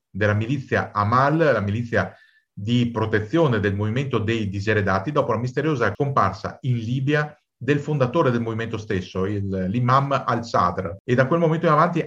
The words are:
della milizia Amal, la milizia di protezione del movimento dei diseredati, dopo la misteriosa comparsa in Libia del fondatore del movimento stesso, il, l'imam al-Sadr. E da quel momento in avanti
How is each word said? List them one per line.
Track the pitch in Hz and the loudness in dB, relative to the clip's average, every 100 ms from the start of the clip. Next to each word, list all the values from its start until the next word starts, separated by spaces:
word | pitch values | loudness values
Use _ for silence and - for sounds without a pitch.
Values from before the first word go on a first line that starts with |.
| _ | _
della | 95 104 | -2 0
milizia | 104 113 139 - 107 87 | 2 0 -4 -2 -2 -2
Amal, | 104 104 123 139 156 | 0 2 2 2 2
la | 156 113 | 2 2
milizia | 101 107 117 107 85 - _ _ _ | 0 -2 0 0 -2 -6 _ _ _
di | - 101 120 117 | -8 0 2 2
protezione | 113 104 107 104 165 156 113 | 0 0 0 0 2 2 2
del | 98 98 | 0 0
movimento | 107 117 139 120 | -2 -2 -2 -2
dei | 104 117 101 | 0 -2 -2
diseredati, | 98 98 107 95 95 - | -4 0 0 2 0 0
dopo | 147 120 | -2 0
la | 110 | -2
misteriosa | 127 127 156 143 110 | -2 -2 -2 0 0
comparsa | 98 139 131 98 98 90 - | 0 0 2 2 0 -8 -6
in | 131 120 | -4 -2
Libia | 107 135 131 151 151 - _ - | -2 -2 0 0 -2 -8 _ -6
del | 120 143 | -2 0
fondatore | 143 151 123 170 151 | 0 0 2 2 2
del | 120 | 2
movimento | 113 113 110 107 | -2 -4 -4 -6
stesso, | 98 95 90 92 95 | -4 -4 -4 -4 -2
il, | 104 98 95 92 | -2 -2 -2 -2
l'imam | 117 123 135 139 135 - | 0 2 2 2 -2 -2
al-Sadr. | 117 117 120 90 90 87 87 | -4 0 0 0 0 -6 -6
E | - 123 | -2 2
da | 135 | 2
quel | 170 | 2
momento | 165 160 170 | 2 2 2
in | |
avanti | 151 175 170 | 4 2 0